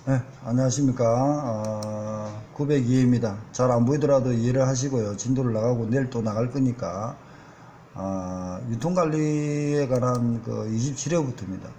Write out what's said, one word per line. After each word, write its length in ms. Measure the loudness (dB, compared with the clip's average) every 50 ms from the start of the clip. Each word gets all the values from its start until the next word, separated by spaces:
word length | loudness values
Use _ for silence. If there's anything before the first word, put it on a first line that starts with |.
| 0
네, 160 | 0 0 0 0 -4 -12 -14 -6
안녕하십니까. 600 | -2 0 2 2 2 2 2 2 2 2 4 4
아, 1400 | 4 4 4 2 2 0 0 -2 -4 -4 -4 -4 -4 -4 -4 -6 -6 -6 -6 -6 -6 -6 -6 -8 -8 -10 -12 -14 -16 -6
구백이 420 | -4 0 2 2 2 4 4 4 6
회입니다. 400 | 6 6 4 4 2 0 -4 -4 -10 -14
잘 180 | -2 0 2 4
안 160 | 4 4 4
보이더라도 480 | 4 4 2 4 4 4 4 4 2 0
이해를 340 | 2 2 2 2 2 2 2
하시고요. 480 | 2 0 -2 -2 0 0 -2 -2 -4
진도를 380 | -6 -2 0 0 0 2 0 0
나가고 380 | 0 2 0 0 0 0 0
내일 180 | 0 0 0 0
또 140 | -2 -2 -2
나갈 260 | -2 0 0 -2 -2
거니까. 680 | 0 0 0 0 0 -2 -6 -6 -6 -6 -6 -8 -8 -12 -18 -20 -20 -20 -20 -20 -20 -20 -20 -20 -20 -20 -20 -18 -12
아, 680 | -8 -6 -4 -4 -4 -4 -6 -6 -6 -6 -8 -8 -8 -6 -6
유통관리에 1160 | -6 -4 -2 -2 0 2 0 2 2 0 0 0 0 0 -2 -2 -2 -2 -2 0 0 0 0 2
관한 540 | 0 0 2 2 0 2 0 0 0 -2
그 260 | -4 -6 -6 -6 -4 -4
이십칠 440 | -2 -2 -2 -2 -4 -4 -4 -2 0
회부터입니다. 560 | 0 0 -2 -4 -6 -8 -8 -8 -10 -10 -14 -16